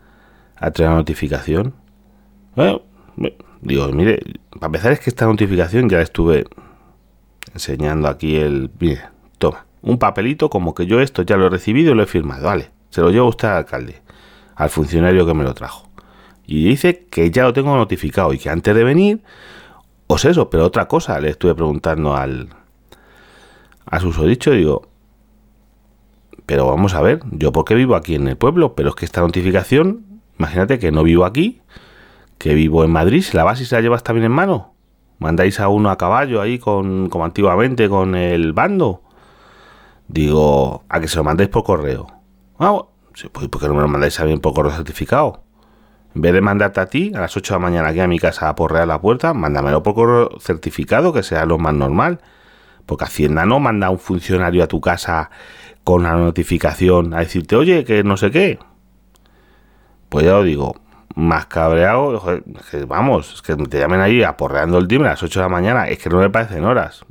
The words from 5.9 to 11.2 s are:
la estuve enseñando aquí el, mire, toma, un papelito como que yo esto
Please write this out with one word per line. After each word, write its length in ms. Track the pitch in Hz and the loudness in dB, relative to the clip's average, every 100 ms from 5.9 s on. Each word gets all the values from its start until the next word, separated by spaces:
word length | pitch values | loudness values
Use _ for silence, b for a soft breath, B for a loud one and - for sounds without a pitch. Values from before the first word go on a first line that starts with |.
| 87 | 2
la 60 | |
estuve 420 | 82 - 82 76 - - B B B B _ _ _ - - | 0 0 2 2 0 -12 B B B B _ _ _ -20 -20
enseñando 540 | - - 69 76 78 73 | -14 -8 -4 -2 -2 -2
aquí 280 | 71 78 76 | -2 -2 0
el, 340 | 76 69 65 - | 0 -2 -6 -2
mire, 220 | 85 67 - _ _ - | -2 -2 -8 _ _ -4
toma, 260 | 78 - - _ | -4 -4 -14 _
un 180 | 110 120 | -2 0
papelito 520 | 104 98 110 151 151 | 0 -2 -4 -2 -2
como 240 | 98 85 | -2 -4
que 100 | - | -4
yo 160 | 90 117 | 0 0
esto 220 | 131 - | 0 -2